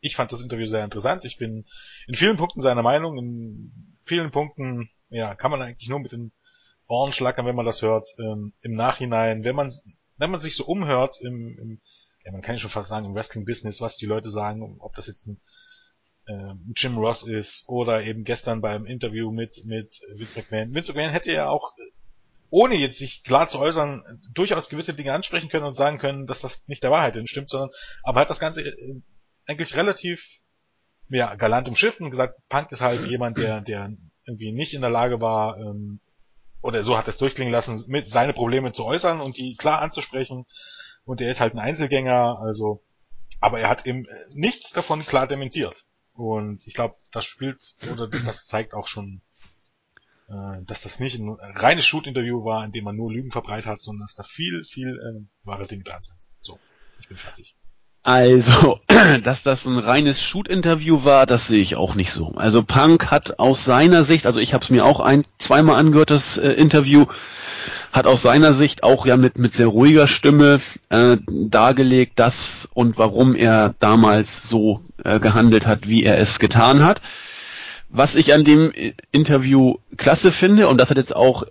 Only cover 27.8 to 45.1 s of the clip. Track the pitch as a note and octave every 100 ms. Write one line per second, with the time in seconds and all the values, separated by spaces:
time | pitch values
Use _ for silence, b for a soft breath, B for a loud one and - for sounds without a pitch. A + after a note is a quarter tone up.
27.8 | B B - A#2+ D3 D#3 D#3+ E3 D3 -
28.8 | B2+ C3 _ _ _ _ - D3 E3 D3
29.8 | G3 F#3+ F3+ E3+ - _ _ _ _ _
30.8 | _ _ - C3 A#2 G2+ A2 A#2+ B2 A#2
31.8 | G#3 - D#3+ B2+ B2+ - _ C#3 - A2+
32.8 | B2 A#2+ G2 B2 A#2+ A2 A2+ A2 G2+ G#2
33.8 | G2 G#2+ E2 _ - A2+ A2 A2+ D#3 D3
34.8 | B2+ A#2 B2 A#2+ A2+ A2 G#2+ G#2 G#2+ G#2
35.8 | G#2 G2+ _ _ _ _ - - B2 A2+
36.8 | G#2 A2+ A2 - C3+ - B2+ A#2 A2+ A2
37.8 | A#2 C#3 G#2+ A#2+ C3 C3+ A#2 B2+ C3 -
38.8 | A2+ D#3+ F3+ E3 C#3 B2+ B2+ A#2 D3+ D#3
39.8 | D#3 F3 - C3 C3 B2+ B2 B B B
40.8 | B B - B2 A#2+ B2+ A2+ A2+ A2 D#3
41.8 | D3 C3+ C3 B2 A#2+ A#2 A2 G#2+ G#2+ G#2
42.8 | _ _ _ - - - G#2+ A#2 A2+ B2+
43.8 | C3 B2+ B2 A2+ - C#3 F#3 B3 - -
44.8 | E3 D#3 D3+